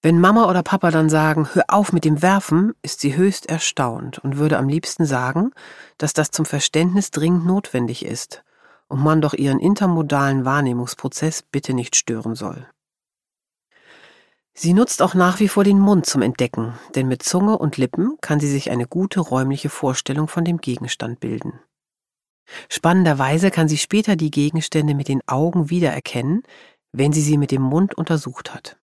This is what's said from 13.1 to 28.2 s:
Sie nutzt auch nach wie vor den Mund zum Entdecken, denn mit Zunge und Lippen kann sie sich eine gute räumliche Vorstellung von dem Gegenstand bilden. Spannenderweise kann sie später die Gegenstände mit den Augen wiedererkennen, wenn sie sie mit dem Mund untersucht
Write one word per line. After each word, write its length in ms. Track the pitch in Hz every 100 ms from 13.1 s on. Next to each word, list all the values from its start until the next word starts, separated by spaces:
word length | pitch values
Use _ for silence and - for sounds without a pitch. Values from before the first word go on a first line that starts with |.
| _ _ _ _ _ _ _ _ - - _ _ _ _
Sie 180 | - 170
nutzt 300 | 180 247 -
auch 120 | 185
nach 240 | 180 180 185
wie 80 | 208
vor 160 | -
den 160 | 202 196
Mund 280 | 196 196 -
zum 160 | 139
Entdecken, 540 | 110 127 123 - 113 117 - -
denn 100 | 131
mit 160 | 127
Zunge 360 | - 180 202 220
und 180 | 151 -
Lippen 420 | 127 - 208 311
kann 200 | - 147
sie 100 | 147
sich 220 | 139 -
eine 160 | 123 120
gute 320 | 170 196 196
räumliche 480 | 170 127 131 139 147
Vorstellung 580 | - - 139 - 147 156
von 180 | -
dem 140 | 170 170
Gegenstand 640 | - 120 123 - 117 120
bilden. 400 | 120 113 - - _ _ _ _ _ _ _ _ _ - -
Spannenderweise 800 | - 165 185 170 139 131 156 190
kann 180 | 185 160
sie 100 | 151
später 380 | - 202 220 185
die 140 | 156
Gegenstände 640 | 151 147 160 151 160 147
mit 140 | 143 139
den 120 | 135 -
Augen 400 | 135 160 180 147
wiedererkennen, 720 | 175 165 143 - 123 123 190 - - - _ _
wenn 200 | - 143
sie 80 | 151
sie 160 | 147 151
mit 140 | 143
dem 120 | 135
Mund 320 | 131 151 196
untersucht 600 | - 165 160